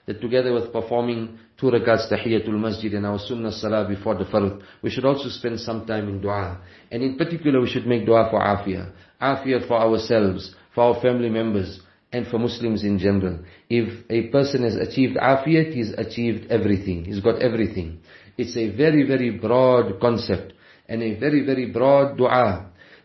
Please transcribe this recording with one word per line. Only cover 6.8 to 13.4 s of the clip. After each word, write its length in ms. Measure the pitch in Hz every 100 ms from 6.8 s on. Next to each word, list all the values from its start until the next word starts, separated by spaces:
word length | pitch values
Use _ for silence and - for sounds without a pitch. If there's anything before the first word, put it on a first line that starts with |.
| _
And 100 | 117
in 160 | 131 131
particular, 420 | 165 170 151 131
we 60 | 123
should 200 | 127 117
make 180 | 120 107
dua 220 | 113 110
for 100 | 107
afiyah. 520 | 98 101 - 92 92 - _ _
Afiyah 480 | 127 135 135 123 -
for 100 | 117
ourselves, 760 | 113 113 - 113 101 90 - - _ -
for 80 |
our 180 | 120 120
family 280 | 127 123 120
members, 500 | 113 113 101 92 95 - _ _
and 160 | 123 113
for 100 | 113
Muslims 460 | 117 - 120 107
in 160 | 101 101
general. 400 | 95 98 92 82